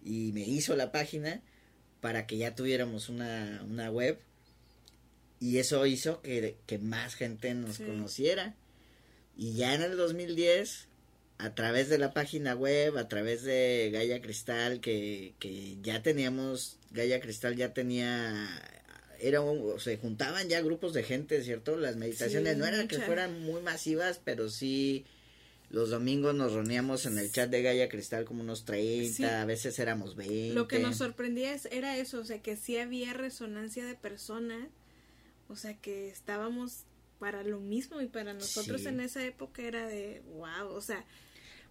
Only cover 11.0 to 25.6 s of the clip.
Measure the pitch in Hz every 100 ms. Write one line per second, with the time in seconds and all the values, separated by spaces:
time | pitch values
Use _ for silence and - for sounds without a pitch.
11 | - _ _ - 107 110 113 120 135 151
12 | 139 147 143 156 143 120 135 147 147 143
13 | 107 104 110 117 131 131 127 123 113 107
14 | 117 123 110 104 - 117 120 123 120 107
15 | 104 101 95 - 98 95 98 98 101 110
16 | 135 143 131 131 131 127 - - - 110
17 | 120 127 123 107 123 120 123 135 123 123
18 | 120 120 117 107 101 82 - 50 - 50
19 | - - 120 147 147 151 107 95 127 107
20 | 117 107 135 180 185 170 160 165 180 156
21 | 110 127 147 151 123 113 127 160 139 113
22 | 113 110 117 147 160 147 160 214 220 147
23 | - 170 185 170 160 165 175 160 156 156
24 | 180 175 - 117 110 110 135 135 139 135
25 | - - - - - -